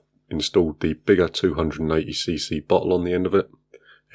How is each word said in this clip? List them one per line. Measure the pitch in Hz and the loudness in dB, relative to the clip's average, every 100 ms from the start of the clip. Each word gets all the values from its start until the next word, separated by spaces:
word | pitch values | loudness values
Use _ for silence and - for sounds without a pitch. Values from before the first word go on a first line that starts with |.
| _ _ _ | _ _ _
installed | 80 - 98 82 76 | -6 0 2 2 0
the | 82 | -4
bigger | 76 - 92 82 | -2 2 4 4
two | - 92 80 | 2 0 0
hundred | 80 76 | -2 -2
and | 78 | -2
eighty | 80 73 | -2 -2
C | 73 - 78 | -6 -6 -6
C | - 76 | -6 -8
bottle | - 95 90 | 0 0 2
on | 90 | 0
the | 87 | 0
end | 92 90 | -2 0
of | 98 | 0
it. | - _ _ - _ - _ | -2 _ _ -20 _ -20 _